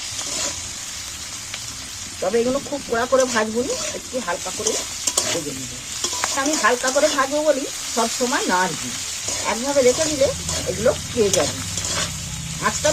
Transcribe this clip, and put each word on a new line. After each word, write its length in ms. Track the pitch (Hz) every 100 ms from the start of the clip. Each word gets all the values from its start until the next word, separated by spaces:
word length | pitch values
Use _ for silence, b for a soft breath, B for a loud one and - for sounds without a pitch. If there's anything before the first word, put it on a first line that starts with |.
| - - - - - - - - - - - - - - - - - - - - - -
তবে 140 | 180 226
এগুলো 180 | 240 269 -
খুব 120 | 285 -
কড়া 160 | 226 247
করে 120 | 262 254
ভাজবো 260 | 226 220 220 269
না, 80 | 508 - -
একটু 180 | - 254 214
হালকা 260 | 180 185 185
করে 140 | 220 - - - - - -
ভেজে 220 | 165 147 135
নেব। 140 | 127 127 - - - - - -
আমি 120 | 277 302
হালকা 260 | 214 247 262 269
করে 120 | 302 285
ভাজবো 240 | 262 294 302
বলি 160 | 269 277 - - -
সবসময় 500 | 226 - 247 294 339
না 60 | 185 185
আর 60 | 143
কি, 100 | 123 - - - - - -
একভাবে 300 | 214 262 285 247
রেখে 180 | 254 311
দিলে 160 | 294 269 - - - -
এগুলো 200 | 185 226 - -
খেয়ে 220 | 247 202 170
যাবে, 200 | 143 - - - - - - - - - - - 208
আঁচটা 220 | - 294